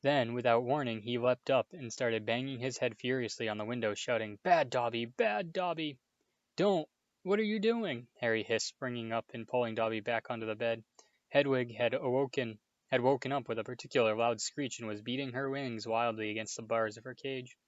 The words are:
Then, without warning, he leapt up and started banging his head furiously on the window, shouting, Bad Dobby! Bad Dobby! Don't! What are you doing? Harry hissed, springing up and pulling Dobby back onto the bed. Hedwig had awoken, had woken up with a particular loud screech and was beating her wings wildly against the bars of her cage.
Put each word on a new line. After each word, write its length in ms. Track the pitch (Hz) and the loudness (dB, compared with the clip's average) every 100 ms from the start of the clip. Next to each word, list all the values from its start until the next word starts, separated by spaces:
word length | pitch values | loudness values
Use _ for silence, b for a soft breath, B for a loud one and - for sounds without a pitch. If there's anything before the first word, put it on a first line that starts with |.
Then, 320 | 135 143 113 | 4 2 2
without 300 | 123 120 117 | 2 4 4
warning, 400 | 123 147 131 113 | 4 0 0 -4
he 160 | 104 120 | -4 0
leapt 320 | 123 123 - | 2 0 2
up 200 | 135 - | 2 2
and 220 | 180 123 | -6 -12
started 320 | - 123 113 | -4 -2 0
banging 320 | 104 117 135 131 | 0 -2 -2 -4
his 220 | 131 - | -6 -2
head 180 | 127 113 | -4 -2
furiously 500 | 123 131 117 - 113 | -2 -2 -2 -4 -4
on 120 | 107 | -4
the 40 | |
window, 300 | 107 123 110 | -4 -2 -2
shouting, 460 | 101 - 117 110 104 | -2 -2 -2 -2 -6
Bad 300 | 185 175 139 | 2 4 4
Dobby! 340 | 127 120 117 | 0 0 -2
Bad 480 | 117 - 226 208 180 | -6 0 0 0 -2
Dobby! 460 | 180 180 165 156 135 _ _ _ _ _ | -4 -4 -2 -6 -8 _ _ _ _ _
Don't! 340 | - 202 185 156 _ _ _ | 2 4 4 0 _ _ _
What 160 | 185 202 | 0 2
are 60 | |
you 160 | 220 214 | 2 2
doing? 480 | 214 233 208 123 120 _ | 2 2 0 -4 -8 _
Harry 220 | 120 113 | 2 2
hissed, 240 | 104 113 | 2 0
springing 460 | - - 131 120 113 | 0 -6 -6 -4 -2
up 180 | 113 - | -4 -4
and 120 | 120 110 | -12 -2
pulling 280 | 127 120 | 0 0
Dobby 240 | 110 113 113 | 2 0 0
back 320 | 107 117 - | 0 -2 -2
onto 160 | 120 110 | -6 -4
the 80 | |
bed. 280 | 107 117 117 - _ b b _ | -2 -2 -2 -6 _ b b _
Hedwig 460 | 143 139 131 123 | 2 4 2 0
had 180 | 110 120 | 0 0
awoken, 640 | 123 143 127 135 - 120 107 _ _ _ | 2 0 0 0 -2 -4 -6 _ _ _
had 120 | 131 | 2
woken 300 | 123 135 131 | 4 2 0
up 160 | 143 123 | -4 -2
with 120 | 113 | -6
a 40 | |
particular 520 | 107 123 143 139 110 | -4 -8 -2 4 4
loud 260 | 110 117 113 | 4 2 0
screech 380 | - - 135 - | -4 -4 -6 -4
and 80 | 117 | -6
was 160 | 104 | -6
beating 300 | 110 127 139 | -4 -4 -4
her 140 | 120 135 | -4 -4
wings 380 | 135 135 113 | -4 -4 -6
wildly 460 | 113 113 120 110 107 | -2 0 2 0 -4
against 240 | 107 107 | -4 -6
the 80 | - | -10
bars 340 | 110 113 110 104 | -2 0 0 -4
of 60 | |
her 100 | 123 | -14
cage. 420 | 123 139 131 127 - | -10 -8 -8 -10 -18